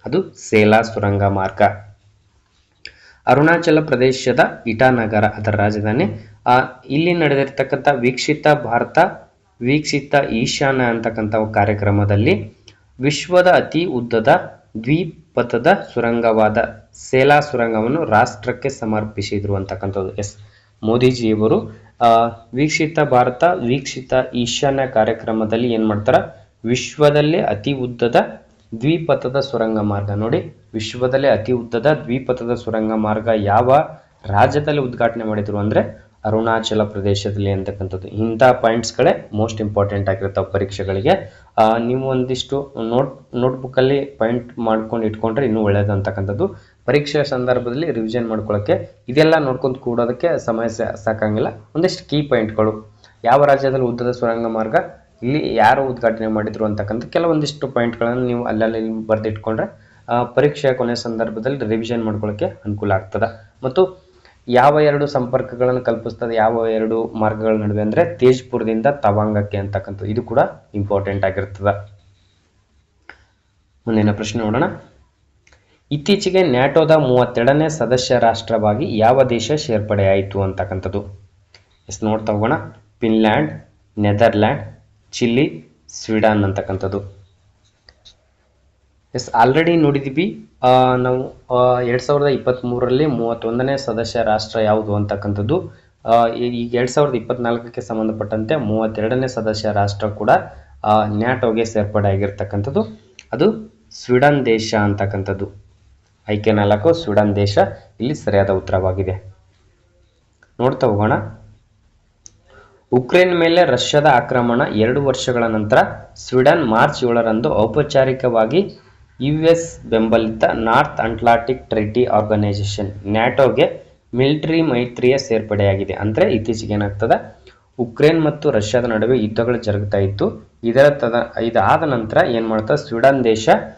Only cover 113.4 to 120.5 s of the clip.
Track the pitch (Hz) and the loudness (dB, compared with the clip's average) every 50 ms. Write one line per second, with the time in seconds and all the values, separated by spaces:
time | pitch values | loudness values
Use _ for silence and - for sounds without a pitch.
113.4 | 165 165 165 180 175 151 123 123 - - - 147 147 156 131 120 117 - 127 123 | 2 4 4 4 4 4 2 0 0 2 0 4 4 6 4 4 2 2 0 0
114.4 | 120 120 117 120 147 - - 107 107 120 127 147 139 135 131 - - 131 123 120 | 0 2 2 0 0 0 2 0 2 2 2 0 0 0 -2 -2 -2 -2 0 0
115.4 | 117 113 110 107 104 104 127 156 196 - - - - - - - - - 123 127 | 0 0 0 -2 0 2 4 4 2 2 -2 -12 -16 -20 -20 -18 -12 -2 2 4
116.4 | 127 143 165 175 147 113 110 113 135 151 147 - 127 120 117 120 113 113 110 113 | 6 6 4 4 2 2 4 4 4 2 2 0 0 0 2 2 2 2 0 0
117.4 | 127 156 - 101 107 110 - 151 143 147 - 139 131 131 127 127 - 127 113 113 | 0 0 2 2 0 2 2 0 -2 2 2 2 2 2 0 0 -2 0 2 2
118.4 | 110 113 139 185 208 - - - _ _ _ _ - _ _ - 127 143 151 156 | 2 2 2 0 0 -2 -6 -18 _ _ _ _ -20 _ _ -6 -4 -2 -2 2
119.4 | 160 165 170 165 - - - - - - 113 110 113 113 113 113 113 110 110 110 | 4 4 4 4 2 -8 -12 -16 -6 0 2 2 2 4 2 2 2 0 -2 0
120.4 | - - | 0 0